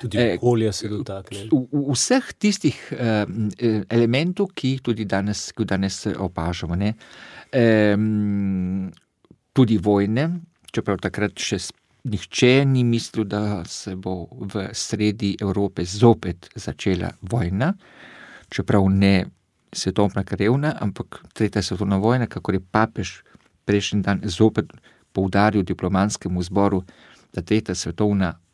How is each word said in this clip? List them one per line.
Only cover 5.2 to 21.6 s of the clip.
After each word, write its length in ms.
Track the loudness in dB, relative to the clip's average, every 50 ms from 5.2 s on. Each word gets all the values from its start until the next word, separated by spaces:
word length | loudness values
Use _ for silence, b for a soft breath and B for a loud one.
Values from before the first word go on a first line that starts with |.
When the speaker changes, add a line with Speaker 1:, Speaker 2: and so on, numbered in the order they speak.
| 0 -2 -4 -6 -8 -12 -6
Speaker 2:
ki 120 | -6 -2
danes 420 | -2 0 -2 -2 -2 -4 -4 -6
opažamo, 680 | -6 -4 -4 -6 -6 -4 -4 -4 -4 -4 -6 -6 -4 -4
ne. 180 | -2 -2 -2 -4 B B B B B B B B B B B 0
Em, 1400 | 4 4 6 6 6 6 4 4 4 2 0 0 0 0 0 0 0 0 -2 -2 -2 -2 -2 -4 -4 -6 -8 -10 _ _ _ _ _ _ _ -20 _ _ _ _
tudi 260 | 2 4 4 4 2
vojne, 600 | 2 2 2 2 2 2 0 0 0 -2 -4 -6 -8 _ _ _ _ -6 -6
čeprav 260 | -6 -2 -2 -4 -2
takrat 400 | -4 -6 -4 -2 -4 -4 -4 -6
še 200 | -6 -4 -4 -4
s-, 140 | -6 -8 -14 _ _ _ _ _ _
nihče 600 | -6 -6 -6 -8 -8 -2 2 4 6 6 6 4
ni 180 | 4 2 2 2
mislil, 400 | 2 2 0 -2 -4 -4 -4 -4
da 400 | -2 -2 -2 -2 -2 -4 -4 -8
se 300 | -10 -12 -12 -10 -10 -10
bo 300 | -8 -6 -6 -6 -6 -8 -12 -12
v 360 | -14 -14 -8 -6 -6 -6 -6 -8
sredi 600 | -8 -6 -6 -2 0 0 0 0 0 -2 -4 -2 -2
Evrope 440 | -4 -2 0 0 -2 -2 -2 -4 -6
zopet 640 | -6 0 6 8 8 8 6 2 -6 -8 -8 -12 -18 _
začela 580 | -12 -10 -10 -10 -4 -2 0 0 0 -2 -6 -8 _ -8
vojna, 520 | -4 -2 -2 -2 -2 0 0 0 0 -2 B B B B B B B B B B B B B B B
čeprav 380 | -8 -8 0 2 4 4 6 4
ne 340 | 4 4 6 6 4 4 2 -2 -8 _ _ _ _ _ _ _ -12
svetovna 520 | -6 -4 -2 2 2 2 2 2 -2 -4
krajevna, 520 | -4 -2 0 2 2 2 2 0 -2 -4 -2
ampak 420 | -4 -6 -6 -6 -12 -14 -14 -20 -20 -20 _
tretja 300 | -2 -2 0 0 -2